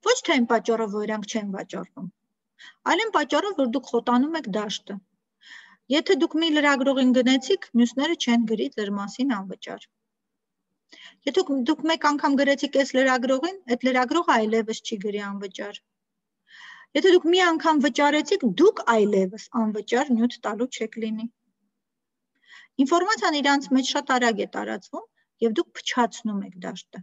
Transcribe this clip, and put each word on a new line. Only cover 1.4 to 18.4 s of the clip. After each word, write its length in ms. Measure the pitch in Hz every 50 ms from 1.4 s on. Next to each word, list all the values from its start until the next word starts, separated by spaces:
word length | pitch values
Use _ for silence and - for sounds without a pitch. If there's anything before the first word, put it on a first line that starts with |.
| 208 202 190
վաճառվում, 540 | 202 - _ - 196 - - _ - 180 180 _ _ _ _ _ _ _ _ _ _ - - _ _ _ -
այլ 120 | 302 349 453
այն 80 | 440 381
պատճառով, 380 | - 294 - - 285 349 415 392 -
որ 100 | 269 240 226
դուք 180 | 277 - -
խոտանում 460 | - 233 226 247 240 247 262 302 330 320
եք 100 | 294 233 185
դաշտը։ 400 | 214 208 214 196 - _ - 208 196 _ _ _ _ _ _ _ _ _ - - - - - - _ _ _
Եթե 240 | 254 311 - - 392 269
դուք 120 | 320 - - 311
մի 80 | 330 330 302
լրագրողին 580 | 302 285 294 285 254 262 269 269 262 262 254 247
գնեցիք, 520 | 254 247 240 262 269 - - 392 370 - - - 233
մյուսները 380 | 240 233 - - 277 311 339 -
չեն 240 | - 247 233 233 233 220
գրի 180 | 226 202 - 277 _
ձեր 160 | - 208 202 208
մասին 340 | 202 202 202 208 - 254 285 240
անվճար։ 500 | 196 190 190 175 - - - 196 202 - _ _ _ _ _ _ _ _ _ _ _ _ _ _ _ _ _ _ _ _ _ - - - - _ _ _
Եթե 80 | 277 254
դուք, 120 | 370 370 - 277 269 240 240
դուք 120 | 311 - - 311
մեկ 160 | 320 330 - 294
անգամ 280 | 294 285 - 302 285 262
գրեցիք 380 | 285 269 277 277 - 277 - 269
այս 100 | 277 - - 262
լրագրողին, 580 | 262 262 254 254 240 262 269 269 285 349 381 392 _ 240
այդ 140 | 240 240 - 254
լրագրողը 460 | 254 254 254 240 294 330 339 - 294
այլևս 440 | 240 220 214 220 226 220 214 226 -
չի 140 | _ - 233 202 190
գրի 180 | 214 196 208 202 202
անվճար։ 520 | 202 202 202 196 196 - 202 202 208 - _ _ _ _ _ _ _ _ _ _ _ _ _ _ - - - - - - - _ _
Եթե 120 | 294 - 381 349
դուք 120 | 359 - 320
մի 120 | 349 370 359
անգամ 360 | 349 330 320 - 330 311 302 240
վճարեցիք, 600 | 294 240 - 294 294 294 302 - - 403 392